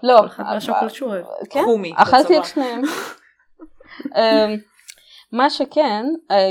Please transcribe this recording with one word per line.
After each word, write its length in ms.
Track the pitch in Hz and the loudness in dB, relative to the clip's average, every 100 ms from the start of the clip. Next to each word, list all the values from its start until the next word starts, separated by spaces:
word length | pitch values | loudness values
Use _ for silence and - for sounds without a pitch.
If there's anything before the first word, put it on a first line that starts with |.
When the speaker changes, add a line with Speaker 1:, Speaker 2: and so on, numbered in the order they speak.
Speaker 1:
לא, 140 | 247 240 | 4 4
Speaker 2:
כל 60 | 190 | 4
אחד 160 | - | -2
Speaker 1:
אבל, 100 | - | -6
Speaker 2:
והשוקולד 360 | 214 247 - 220 | -6 -4 -4 -4
שהוא 180 | - 262 | -6 -8
אוהב. 160 | 196 - - - | -8 -10 -14 -6
Speaker 1:
כן, 120 | 277 302 | -2 2
Speaker 3:
חומי, 280 | 220 175 165 | 0 0 0
Speaker 1:
אכלתי 280 | 202 262 | 4 4
Speaker 3:
בצבא. 140 | 311 330 | 4 2
Speaker 1:
את 60 | - | 0
שניהם. 360 | 302 254 233 285 - - - _ _ _ | -6 -6 -4 -6 -8 -12 -16 _ _ _
<laughs> 720 | _ - - - - 277 - | _ -20 -20 -20 -16 -6 -2
אמ, 400 | 226 220 214 214 - _ - - _ - - | 2 2 0 -4 -10 _ -20 -20 _ -20 -10
מה 180 | 226 285 | -2 -2
שכן, 560 | 302 277 302 285 208 262 320 - | -2 -4 0 0 0 -4 -6 0
אה, 180 | 196 190 | 2 2